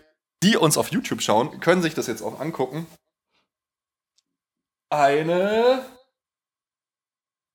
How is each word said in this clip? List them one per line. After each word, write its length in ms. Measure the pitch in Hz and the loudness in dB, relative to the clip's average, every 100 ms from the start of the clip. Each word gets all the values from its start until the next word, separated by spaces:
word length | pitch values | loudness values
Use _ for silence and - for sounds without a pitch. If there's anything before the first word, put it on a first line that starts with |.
| _ _ _ - | _ _ _ -2
die 140 | 190 226 | 2 4
uns 220 | 160 151 | 2 2
auf 100 | 117 | -2
YouTube 340 | 180 - 113 | -4 -4 -4
schauen, 380 | - 107 143 - | 0 2 0 -2
können 220 | - 180 | 0 2
sich 120 | 165 | 0
das 140 | 139 120 | -4 -6
jetzt 140 | 110 | -6
auch 180 | 110 110 | -8 -8
angucken. 480 | 147 165 131 151 165 - _ _ _ _ _ _ _ _ _ _ _ _ _ _ _ _ _ _ - | -8 -6 -6 -6 -14 -18 _ _ _ _ _ _ _ _ _ _ _ _ _ _ _ _ _ _ -6
Eine, 920 | 147 139 147 160 180 196 220 240 262 - - _ _ _ _ _ _ _ _ _ _ _ _ _ _ _ | 2 4 4 0 0 0 2 2 2 -2 -18 _ _ _ _ _ _ _ _ _ _ _ _ _ _ _